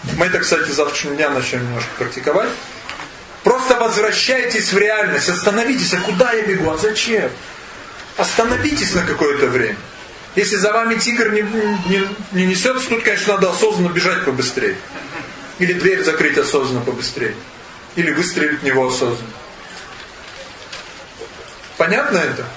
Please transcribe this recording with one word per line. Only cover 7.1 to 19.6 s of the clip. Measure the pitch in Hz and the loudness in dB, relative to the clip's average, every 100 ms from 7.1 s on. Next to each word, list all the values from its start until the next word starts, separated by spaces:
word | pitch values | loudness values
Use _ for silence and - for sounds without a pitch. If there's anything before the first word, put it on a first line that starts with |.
| 220 135 - - - - - - - - - | 0 0 -4 -14 -16 -16 -16 -16 -16 -12 -2
Остановитесь | - - 233 247 302 285 180 | 2 2 2 2 0 0 0
на | 185 | 0
какое-то | 160 147 147 139 127 | 0 2 2 4 2
время. | 123 110 - - - - - - | 2 0 -4 -12 -16 -18 -18 -4
Если | - 190 202 | 0 2 2
за | 208 | 4
вами | 226 226 226 | 2 2 0
тигр | 240 233 214 | 0 2 2
не, | 208 | 2
не, | 208 226 208 196 175 196 196 208 - | 0 0 0 0 2 0 0 -4 -4
не | 185 185 | 2 2
несется, | 185 254 254 - | 4 2 2 0
тут, | 226 | 2
конечно, | 220 202 214 | 2 2 2
надо | 196 185 | 4 2
осознанно | 170 220 180 180 | 4 2 4 2
бежать | 175 180 175 | 2 2 2
побыстрее. | 139 127 123 - 107 95 - - - - - - - - | 0 0 -2 0 -2 -2 -10 -12 -12 -12 -12 -14 -16 -2
Или | 180 | 0
дверь | 180 180 190 | 4 4 4
закрыть | - 151 151 147 | 2 2 2 4
осознанно | 135 143 123 123 | 2 2 2 0
побыстрее. | 120 123 - 139 113 104 - - - - - | -2 -4 -6 -4 -4 -6 -14 -18 -20 -20 -8
Или | 175 160 | -2 0
выстрелить | 143 180 190 151 143 | 2 0 0 0 0
в | |
него | 139 131 127 | 2 2 2
осознанно. | 127 123 120 - - - - | 0 0 -2 -8 -14 -16 -18